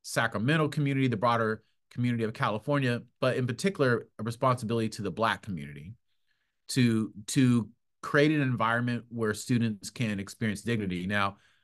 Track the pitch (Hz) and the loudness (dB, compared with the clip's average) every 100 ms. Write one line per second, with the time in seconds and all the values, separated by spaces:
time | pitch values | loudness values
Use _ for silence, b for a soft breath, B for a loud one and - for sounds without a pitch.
0 | - - 117 101 120 160 147 151 139 135 | -6 -2 -2 0 0 2 0 0 0 2
1 | 131 113 120 117 110 110 _ _ _ - | 0 2 2 2 0 -4 _ _ _ -4
2 | 123 120 107 110 131 104 - 143 131 120 | -2 0 -2 -2 -2 -2 -2 0 0 -2
3 | - _ 131 113 127 120 196 190 131 117 | -6 _ 0 0 -2 -2 -2 2 2 2
4 | - - 110 117 131 123 107 117 110 - | -2 -8 -8 0 0 0 0 -2 -2 -4
5 | 98 82 110 95 - 85 71 71 80 120 | -6 0 0 0 -4 -10 -10 -12 -16 -18
6 | _ _ _ _ _ _ - - 120 110 | _ _ _ _ _ _ -4 2 4 4
7 | 110 - 104 143 127 120 107 - _ _ | 0 -6 -2 4 4 4 2 -8 _ _
8 | - 147 151 151 131 117 113 117 123 120 | 0 2 4 4 0 0 0 0 0 -4
9 | 110 117 110 104 - 123 113 104 - - | -6 -4 -2 -2 0 2 2 -2 -8 -6
10 | 113 101 98 - 110 98 117 117 98 90 | -4 -4 -6 -4 -4 -4 -2 -2 -2 -4
11 | 92 104 101 b b b | -2 0 0 b b b